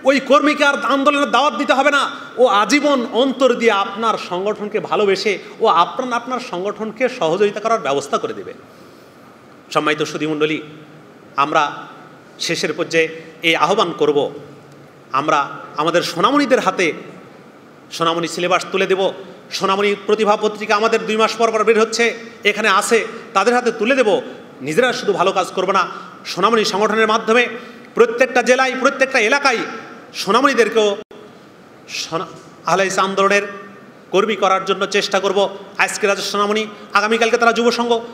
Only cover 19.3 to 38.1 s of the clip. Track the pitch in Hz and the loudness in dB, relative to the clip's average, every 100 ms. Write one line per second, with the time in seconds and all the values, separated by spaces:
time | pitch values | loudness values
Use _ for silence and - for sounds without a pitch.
19.3 | - - - 190 196 202 202 - 208 208 | -20 -12 -6 -2 0 0 -2 0 0 2
20.3 | 208 214 208 208 208 220 226 190 214 220 | 2 0 -4 -2 0 2 0 0 0 0
21.3 | - 226 214 214 220 226 226 233 - - | 2 0 2 2 4 2 0 -2 -2 -14
22.3 | - 202 202 214 196 208 233 190 - - | -4 -2 0 2 2 4 0 0 -10 -4
23.3 | 202 196 240 240 - 208 269 220 170 - | 0 2 2 0 -2 0 2 2 2 -2
24.3 | - - - 135 156 247 233 196 180 180 | -14 -20 -14 -4 0 0 0 -2 0 0
25.3 | 190 175 - 185 196 170 - - - - | 0 -4 -2 0 0 0 -6 -16 -18 -12
26.3 | - 196 233 208 185 208 214 220 220 220 | -2 2 2 0 0 0 2 2 0 2
27.3 | 220 240 - - - - - 233 - 254 | 2 2 -4 -14 -20 -12 2 2 4 2
28.3 | 254 233 254 262 254 269 269 262 262 214 | 2 2 2 2 2 0 0 0 2 2
29.3 | 277 277 233 156 - - - - - - | 2 2 0 -4 -10 -16 -20 -16 -10 0
30.3 | 214 277 240 214 220 214 202 - - - | 2 4 2 2 2 0 0 -10 -20 -20
31.3 | - - - - - - - - 160 180 | -20 -20 -20 -20 -20 -14 -12 -6 -6 -6
32.3 | - - - - 175 190 190 196 196 196 | -14 -20 -12 0 2 2 0 0 2 2
33.3 | 202 202 - - - - - - 180 214 | 2 0 -12 -18 -20 -20 -20 -4 0 0
34.3 | 202 196 190 180 190 196 202 196 196 196 | 0 0 0 -2 -4 -2 -2 0 -2 0
35.3 | 190 196 - - - 185 - 208 196 - | 0 -2 -4 -18 -4 -4 0 0 0 -2
36.3 | 202 202 214 214 - - 202 208 226 226 | -2 0 0 -4 -10 -4 -2 0 0 2
37.3 | 233 233 220 233 233 240 226 233 | 4 2 4 2 0 0 -2 -4